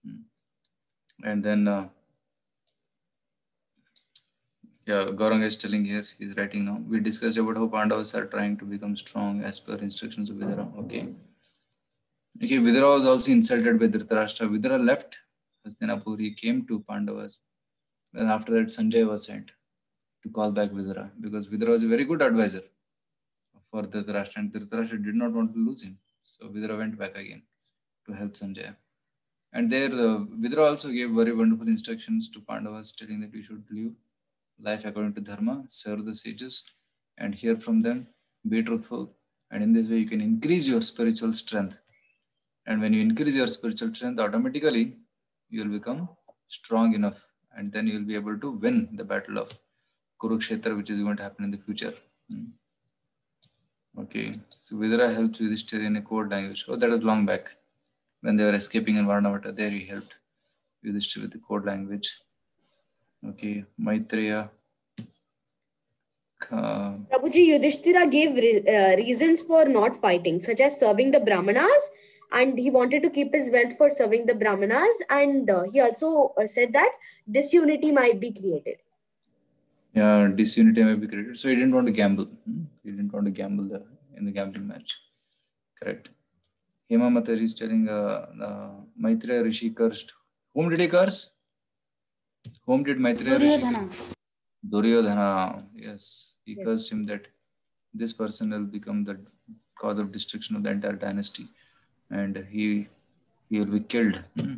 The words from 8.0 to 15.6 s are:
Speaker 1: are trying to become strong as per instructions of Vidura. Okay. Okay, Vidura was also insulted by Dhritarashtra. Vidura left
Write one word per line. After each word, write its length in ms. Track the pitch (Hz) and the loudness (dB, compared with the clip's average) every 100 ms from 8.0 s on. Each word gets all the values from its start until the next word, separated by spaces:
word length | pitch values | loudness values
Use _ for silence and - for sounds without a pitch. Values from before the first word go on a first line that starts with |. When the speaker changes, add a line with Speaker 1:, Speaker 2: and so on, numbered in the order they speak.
| 107 | -2
Speaker 1:
are 120 | 107 107 | -6 -6
trying 300 | 104 104 104 | -4 -4 -4
to 60 | |
become 320 | 101 101 104 101 | -8 -10 -6 -8
strong 460 | - 107 104 101 | -8 -6 -4 -4
as 180 | 104 101 | -6 -8
per 140 | - 107 | -8 -8
instructions 540 | 101 - 110 - 104 | -8 -8 -12 -8 -8
of 60 | 101 | -6
Vidura. 300 | 101 101 - 107 | -6 -6 -8 -10
Okay. 240 | - 113 - - - _ - _ _ _ _ _ _ _ _ - | -10 -10 -10 -14 -20 _ -20 _ _ _ _ _ _ _ _ -8
Okay, 160 | - - | 0 4
Vidura 360 | 117 117 139 | 6 6 8
was 100 | 143 | 6
also 260 | 131 131 131 | 6 4 6
insulted 460 | 123 113 123 117 113 | 4 6 4 4 4
by 60 | 113 | 4
Dhritarashtra. 600 | 104 - 107 107 - 110 | 2 0 0 0 -2 -2
Vidura 340 | 107 123 131 | -2 0 2
left 360 | 120 135 - - _ _ _ _ | 2 0 -2 -20 _ _ _ _